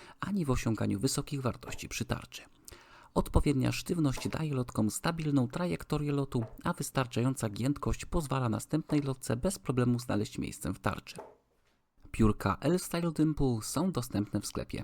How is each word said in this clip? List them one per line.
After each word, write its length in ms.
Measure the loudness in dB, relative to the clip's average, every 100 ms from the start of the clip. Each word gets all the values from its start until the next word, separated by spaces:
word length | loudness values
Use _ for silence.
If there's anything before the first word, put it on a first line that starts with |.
| -20 -10
ani 260 | -2 0 2
w 60 |
osiąganiu 480 | 2 2 0 0 2
wysokich 420 | 0 0 -2 -2
wartości 480 | -2 -4 -8 -10 -8
przy 160 | -6 -2
tarczy. 360 | -4 -6 -16 -18 -20 -20 -20 -20 -20 -2
Odpowiednia 580 | 0 4 4 6 4 2
sztywność 580 | 0 -2 2 2 2 -2
daje 240 | -2 -2
lotkom 360 | -2 -2 0 0
stabilną 580 | 0 -2 0 2 4 2
trajektorię 640 | 0 -2 -2 -2 -2 0
lotu, 320 | 0 0 -2 -2 -4
a 100 | -4
wystarczająca 760 | -4 -2 -2 0 2 0 0 -2
giętkość 560 | 0 0 0 -2 -2 0
pozwala 440 | -2 0 0 0
następnej 520 | -2 -2 -2 2 0
lotce 340 | 0 -4 -2 0
bez 240 | 0 -2
problemu 400 | 0 2 4 2
znaleźć 380 | 2 0 0 -4
miejsce 360 | -6 -4 -6
w 60 | -2
tarczy. 380 | -2 -2 -6 -16 -18 -20 _ _ _ _ _ _ -6
Piórka 460 | 4 4 6 0 0
L-Style 500 | 0 0 0 -2 0
Dimple 480 | 2 2 4 2 2
są 300 | -2 0 0
dostępne 500 | 0 -2 -2 0 -2
w 40 | -4
sklepie 380 | -6 -6 -8